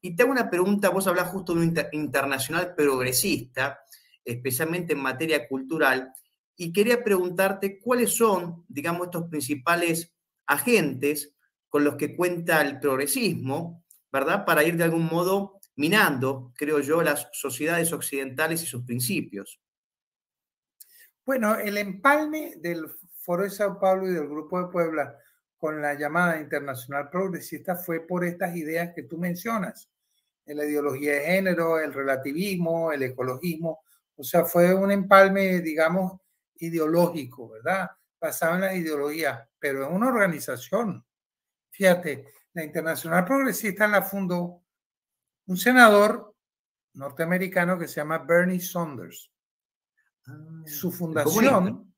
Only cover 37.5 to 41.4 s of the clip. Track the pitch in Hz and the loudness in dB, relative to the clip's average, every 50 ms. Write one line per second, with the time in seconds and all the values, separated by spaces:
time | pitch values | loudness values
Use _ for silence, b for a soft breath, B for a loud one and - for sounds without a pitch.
37.5 | 110 110 113 151 185 190 185 180 - _ _ _ _ _ - 156 143 - 175 165 | -18 -8 -4 -2 -2 -2 -2 -6 -10 _ _ _ _ _ -6 -6 -4 0 0 0
38.5 | 170 185 190 190 185 185 165 160 156 143 143 147 151 165 160 143 127 123 - _ | 0 2 0 0 -2 -2 -2 -2 -2 -2 -2 -4 -4 -2 -2 -4 -4 -4 -12 _
39.5 | _ _ - 143 135 135 135 143 170 190 226 262 254 233 202 185 165 143 123 - | _ _ -4 -4 -2 -2 -4 -4 -2 0 0 2 2 2 2 2 0 -2 -6 -8
40.5 | 131 120 - - - 214 240 208 143 - _ _ _ _ _ _ _ _ | -8 -8 -8 -4 -4 -2 -2 -2 -6 -8 _ _ _ _ _ _ _ _